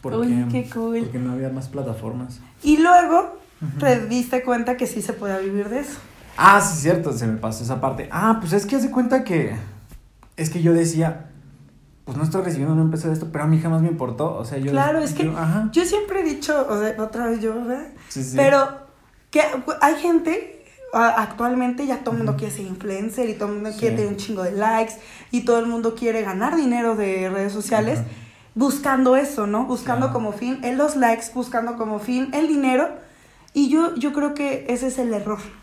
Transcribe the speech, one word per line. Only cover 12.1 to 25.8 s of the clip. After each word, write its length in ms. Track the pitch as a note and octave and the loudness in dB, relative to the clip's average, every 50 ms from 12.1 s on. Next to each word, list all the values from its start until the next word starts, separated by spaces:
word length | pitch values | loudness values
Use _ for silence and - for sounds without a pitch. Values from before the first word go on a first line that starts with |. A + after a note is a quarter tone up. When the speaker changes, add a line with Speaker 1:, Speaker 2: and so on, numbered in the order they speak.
| B2+ C3+ | -6 -2
Speaker 1:
no 60 | D#3 | -2
estoy 180 | D#3+ D#3+ F#3+ | 0 0 0
recibiendo 340 | F#3 F3+ D#3+ C3+ C#3 D3+ D#3+ | 0 0 -2 -2 0 2 2
ni 60 | D#3 | 4
un 100 | D#3+ D#3+ | 4 2
peso 160 | D#3+ D#3+ - E3 | 2 0 -2 -2
de 60 | D#3 | -2
esto", 140 | D#3+ E3 E3 | -2 -4 -6
pero 120 | - D#3 D3 | -6 -2 2
a 40 | D#3 | 4
mí 120 | D#3+ D#3+ | 4 4
jamás 220 | D#3+ E3+ E3 D#3+ | 4 2 2 2
me 80 | D#3+ E3+ | 2 2
importó, 460 | D#3+ - C3 A#2+ A#2 A2+ D3 E3 - | 0 -2 -4 -6 -4 -2 -4 -4 -2
o 80 | - A#2 | -6 -8
sea, 120 | A#2 C#3+ C#3 | -6 -6 -4
yo 140 | C3+ C#3 | -2 0
Speaker 2:
Claro, 280 | C#3+ C3+ - D4 D4+ D#4+ | 2 2 2 2 2 0
Speaker 1:
yo, 60 | D#4 | 0
Speaker 2:
es 80 | C#4 D#3 | -2 -2
que 160 | - D#3 D#3+ | -2 -2 -2
Speaker 1:
ajá. 400 | D#3 E3 E3 D#3+ E3 G#3 A3 G#3+ | -2 -2 -2 0 0 0 0 0
Speaker 2:
yo 140 | - E4 F4+ | 0 0 0
siempre 360 | E4+ F4+ G#4 G#4 G4+ F#4+ F#4+ | 2 0 0 -2 -2 -2 -2
he 20 | F4+ | 0
dicho, 420 | D#4+ C#4+ C#4 - - D4+ D4 C4 - | -2 -2 -4 -2 0 0 0 2 0
o 100 | G#3+ G#3 | 0 -2
sea, 160 | G#3 A3 A3 - | -2 -2 -2 -4
otra 260 | G#3+ G#3+ - A#3 A#3+ A#3 | -6 -6 -4 -4 -2 -2
vez 140 | A3+ A3+ | -2 -2
yo, 120 | G#3 A3+ A3 | -2 -4 -4
¿verdad? 340 | A3+ A#3+ A3+ B3 C4+ D#4 - - - - - | -4 -4 -4 -6 -6 -8 -12 -16 -20 -18 -12
Speaker 1:
Sí, 140 | - C#3 C3 | -8 -8 -8
sí. 100 | B2+ B2+ C4 | -4 2 4
Speaker 2:
Pero 300 | C#4 C4+ C#4 C#4 C4+ C#4 - - - - _ _ _ _ _ _ _ _ | 4 6 6 6 4 2 -2 -12 -18 -20 _ _ _ _ _ _ _ _
que 120 | - D4+ D4+ D4+ C4 C4 B3+ - D4+ - | 2 2 2 2 0 -4 -4 -4 -2 2
hay 140 | - C#4+ D#4+ D4+ | 4 4 4 4
gente, 680 | - F4 E4+ E4 E4 D#4+ E4 G#4+ - - - - - - - - - - - | 2 4 4 4 4 2 -2 -2 -4 -8 -16 -20 -20 -20 -20 -20 -16 -4 0
a-, 280 | A3+ A#3 A#3 - A3+ | 2 4 4 4 2
actualmente 640 | A3 G#3 - - A#3 A#3+ B3+ B3 B3+ B3 B3 B3+ C#4+ | 0 -2 -4 -4 -2 -2 0 0 0 -2 -2 -4 -2
ya 140 | C4+ B3+ A#3+ | -4 -4 -4
todo 120 | - A#3+ A3+ | -2 -4 -4
el 40 | A#3 | -2
mundo 140 | A3+ A3 G#3 | -2 -2 -2
Speaker 1:
Ujú. 60 | - | -2
Speaker 2:
quiere 160 | G#3+ G#3 G3+ | -4 -6 -6
ser 100 | - G3+ | -8 -8
influencer 640 | F#3+ F#3 F#3 F#3+ G#3 F#3+ F#3+ G#3 A3+ A3+ - B3 A3+ | -10 -10 -8 -6 -6 -6 -4 -6 -6 -4 -2 -2 -2
y 40 | G#3+ | -2
todo 140 | - G#3 G3+ | -4 -4 -6
el 60 | G#3 | -4
mundo 160 | G#3 G#3 G#3+ | -6 -6 -8
Speaker 1:
Sí. 80 | G#3+ - | -6 -2
Speaker 2:
quiere 160 | - A3+ A3 A#3 | 0 0 2 2
tener 140 | G#3+ G3+ | 0 -2
un 60 | G3+ G3 | -2 -4
chingo 260 | - - A3+ F#3+ F#3 | -6 -6 -6 -4 -4
de 80 | F3+ F#3+ | -4 -2
likes 400 | G3 G#3 A3 A3+ A3+ A3+ A3 - - - - - - - - | 0 0 2 2 2 0 -2 -4 -14 -18 -20 -20 -20 -14 -4
y 120 | - B3 - | -4 -2 2
todo 140 | - A#3 A#3 | 4 2 2
el 80 | A#3 A#3 | 2 0
mundo 260 | A#3 A#3 | -2 -2